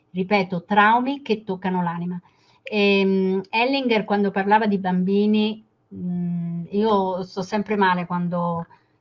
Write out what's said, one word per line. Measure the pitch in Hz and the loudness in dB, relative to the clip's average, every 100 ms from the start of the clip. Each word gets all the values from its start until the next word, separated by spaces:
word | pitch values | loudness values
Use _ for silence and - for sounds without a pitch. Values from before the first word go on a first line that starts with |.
| _ | _
ripeto, | 180 185 208 180 175 - | -6 0 0 0 -4 0
traumi | 208 208 240 247 185 | 4 6 4 2 -4
che | - 220 | -2 -4
toccano | 214 185 185 185 | -4 -6 -4 -2
l'anima. | 170 170 175 180 - _ _ _ | -2 -4 -6 -8 -12 _ _ _
Ehm, | - 214 202 196 196 190 190 190 190 | -6 0 4 4 4 2 2 0 -2
Hellinger, | 220 254 277 247 220 | -2 0 0 0 0
quando | - 202 202 | 0 0 0
parlava | 196 196 214 220 | 0 2 2 2
di | 202 | 0
bambini, | 190 180 185 202 208 214 214 220 - _ _ | 0 0 2 2 2 2 0 -4 -14 _ _
mm, | 196 180 175 175 175 170 170 170 | -10 -6 -4 -4 -4 -4 -6 -4
io | 202 220 202 190 185 | -2 2 2 0 -4
sto | 185 - | -6 -8
sempre | 185 214 202 202 | -4 -4 -2 0
male | 190 180 175 | 2 2 -2
quando, | 175 175 175 175 170 170 - _ _ | -4 -2 -2 -2 -4 -8 -16 _ _